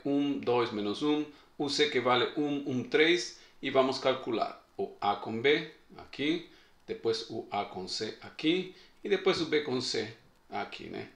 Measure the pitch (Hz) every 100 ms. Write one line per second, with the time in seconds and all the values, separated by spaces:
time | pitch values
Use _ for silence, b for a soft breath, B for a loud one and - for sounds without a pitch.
0 | 143 143 143 139 110 120 110 107 104 101
1 | 151 151 151 B B - 147 - 147 127
2 | 123 123 120 - 147 143 143 127 - 147
3 | 160 170 - B B B 139 135 131 127
4 | 135 127 - 107 98 - _ - 98 -
5 | 101 104 - 113 131 160 165 - _ -
6 | - - 143 175 - b b b - -
7 | 113 110 - 110 - 101 101 95 92 -
8 | 110 - 101 - 156 180 185 B B B
9 | - 190 190 170 151 151 147 127 120 113
10 | 110 - - _ _ 101 101 - - 95
11 | 107